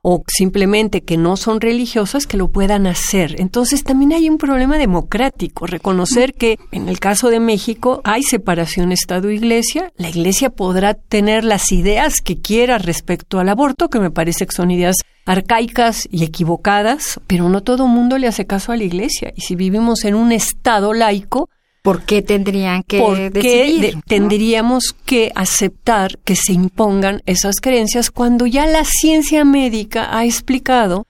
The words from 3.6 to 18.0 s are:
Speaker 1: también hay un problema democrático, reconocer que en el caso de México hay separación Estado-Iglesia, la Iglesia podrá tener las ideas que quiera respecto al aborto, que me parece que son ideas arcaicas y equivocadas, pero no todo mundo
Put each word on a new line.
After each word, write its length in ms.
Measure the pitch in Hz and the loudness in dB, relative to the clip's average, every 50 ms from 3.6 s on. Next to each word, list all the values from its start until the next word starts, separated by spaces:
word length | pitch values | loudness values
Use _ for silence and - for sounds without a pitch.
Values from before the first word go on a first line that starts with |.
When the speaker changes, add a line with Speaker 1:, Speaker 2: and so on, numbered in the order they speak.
| 247 233 294 285 285 | 0 0 0 -2 0
Speaker 1:
también 300 | - 269 262 277 285 330 | 0 2 4 4 4 4
hay 160 | 330 330 311 | 4 2 2
un 100 | 311 302 | 2 0
problema 400 | 311 277 277 262 254 262 - 311 | 0 0 0 0 2 2 2 2
democrático, 880 | 294 214 180 175 - - - 208 254 269 - - - 160 - - - | 2 2 0 0 -2 -2 -2 0 0 -2 -2 -4 -8 -8 -8 -8 -8
reconocer 680 | 170 180 160 - 202 190 180 180 - - 233 247 262 262 | -8 -8 -4 -2 0 0 0 0 0 2 2 2 0 0
que 220 | - - 233 220 - - - | -2 0 0 0 -2 -6 -12
en 180 | - 185 - 185 | -10 -8 -6 -6
el 120 | 185 180 | -6 -2
caso 300 | - 196 208 196 - 247 | -2 -2 0 2 2 2
de 100 | 233 226 | 2 2
México 600 | 226 233 220 196 - - 226 - - 247 254 254 - | 2 2 0 0 -2 -4 -6 -2 -2 -2 -2 -2 -2
hay 180 | 208 208 233 277 | -2 -2 -2 0
separación 680 | - 262 240 277 - 175 165 170 160 - 190 180 180 185 | 0 -2 -2 0 -2 -2 -2 -2 -4 -2 0 0 0 0
Estado-Iglesia, 1000 | 175 - - 180 185 185 208 214 208 226 233 226 233 233 233 - 302 359 359 _ | -2 -2 -4 -4 -4 -2 -2 -2 0 0 2 2 2 0 -2 -4 -4 -6 -8 _
la 120 | _ 180 165 | _ -8 -6
Iglesia 420 | 160 170 165 180 190 - 277 262 | -4 -2 0 0 0 0 0 -2
podrá 440 | 240 - 202 185 180 185 190 202 214 | -2 -2 -4 -2 0 2 2 0 0
tener 480 | 208 - - - 214 202 208 214 220 220 | -2 -6 -2 0 0 2 2 2 2 2
las 300 | 226 214 190 - - 190 | 0 0 0 0 0 0
ideas 480 | 180 170 190 208 214 277 311 - - | 2 2 2 2 2 2 0 0 -2
que 200 | - - 185 - | -2 -2 -6 -6
quiera 380 | - - 208 226 240 247 254 220 | -4 -2 0 2 2 2 2 0
respecto 600 | 185 170 165 - - - 180 170 - _ - 185 | 0 -4 -6 -6 -4 -4 -6 -6 -4 _ -2 0
al 80 | 180 190 | 0 0
aborto, 420 | 202 220 285 285 - - 349 330 | 2 2 0 0 0 -2 -2 -2
que 80 | - 240 | 0 0
me 140 | 202 175 156 | -2 0 -2
parece 340 | - 165 170 165 - 190 | -2 -2 -2 -2 -4 -4
que 80 | - - | -6 -4
son 160 | - 175 180 | -2 0 0
ideas 260 | 180 175 175 175 185 185 - _ _ _ _ | 2 2 2 0 0 0 -4 _ _ _ _
arcaicas 840 | - 185 196 196 - 233 226 233 226 - - 240 233 226 233 - - | -2 -2 -2 0 0 0 0 0 -2 0 0 0 2 0 -2 -8 -6
y 140 | - 170 165 | -4 -2 -2
equivocadas, 960 | 160 160 - 180 160 170 160 - 220 202 208 208 220 262 294 - - - - - | -2 -2 -4 -2 -2 -2 -2 0 0 0 2 2 0 -2 -2 -4 -8 -8 -10 -4
pero 220 | - 190 175 175 175 | -2 0 2 2 2
no 140 | 185 202 196 | 2 0 0
todo 240 | - 247 254 269 | 0 0 2 4
mundo 320 | 254 233 240 | 2 4 4